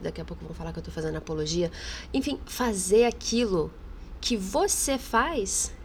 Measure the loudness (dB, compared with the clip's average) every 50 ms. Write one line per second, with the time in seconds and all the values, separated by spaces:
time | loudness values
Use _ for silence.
0 | -6 -6 -6 -6 -8 -8 -10 -10 -10 -10 -8 -8 -6 -6 -6 -8 -8 -8 -6 -4
1 | -2 -2 -2 -4 -4 -4 -2 -2 0 0 2 2 2 2 0 -4 -10 -8 -8 -10
2 | -6 -2 0 0 0 0 -2 -4 -6 -6 -2 0 0 2 2 0 2 6 8 8
3 | 8 8 4 0 -2 0 2 2 2 4 2 2 0 0 -4 -10 -14 -14 -12 -12
4 | -14 -14 -10 -6 -2 0 0 0 0 0 2 2 4 4 2 2 0 0 0 -2
5 | 0 2 2 4 4 4 2 0 0 0 0 0 -2 -2 -4 -10